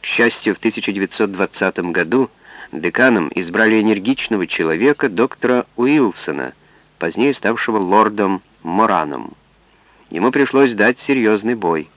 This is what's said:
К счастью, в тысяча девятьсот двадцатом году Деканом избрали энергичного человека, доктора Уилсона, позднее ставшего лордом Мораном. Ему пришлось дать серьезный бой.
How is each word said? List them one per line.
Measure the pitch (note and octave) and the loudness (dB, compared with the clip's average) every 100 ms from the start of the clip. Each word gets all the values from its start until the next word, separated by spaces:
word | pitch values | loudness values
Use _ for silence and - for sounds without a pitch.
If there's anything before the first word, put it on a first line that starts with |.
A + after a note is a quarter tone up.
К | - | -6
счастью, | - A#2 - - | 0 0 0 -4
в | F#2+ | 0
тысяча | A2+ A2 G#2+ | -2 -2 -6
девятьсот | G2+ F#2+ - G#2 | -4 -6 -2 -4
двадцатом | F#2+ F#2+ - F#2+ - F2 | 0 -4 0 -2 -2 -4
году | E2+ E2 A#2+ C3 _ - - - | -2 0 0 0 _ -20 -20 -14
Деканом | - E2+ E2+ C3 A2+ D#2 | -6 -4 2 4 4 0
избрали | - E2+ G2 A2 A2 | -4 -4 0 2 4
энергичного | G#2+ G#2 G2 C3+ - G#2+ E2+ | 2 0 0 -4 -2 -2 -2
человека, | - E2 E2 B2+ C#3+ C3+ | -2 -2 2 2 2 -2
доктора | F2 B2+ - A#2+ B2 - - | 0 -2 -2 0 0 -2 -2
Уилсона, | B2 D3+ A#2+ E2+ - C#2+ B1+ - _ _ _ _ | 0 2 2 -2 -8 -6 -8 -12 _ _ _ _
позднее | E2 E2 C3+ | -6 0 0
ставшего | C3+ G2+ A2+ - A2 | 0 -2 -2 -2 -2
лордом | F2+ G#2 G#2+ G#2+ G2+ F#2 _ _ | 2 4 4 2 -2 -2 _ _
Мораном. | E2 F#2 A2 F#2 D2+ C2+ - - _ _ _ _ _ _ _ | -6 0 2 2 -2 -6 -12 -16 _ _ _ _ _ _ _
Ему | E2 A2 | -2 0
пришлось | C#3 C3+ C#3 C3+ | 0 0 4 2
дать | G#2+ G#2 B2+ - | 4 0 0 -2
серьезный | C#3 A2 G#2+ A2 | 0 2 2 0
бой. | A#2+ F#2 D#2+ D2 | -2 -2 -2 -4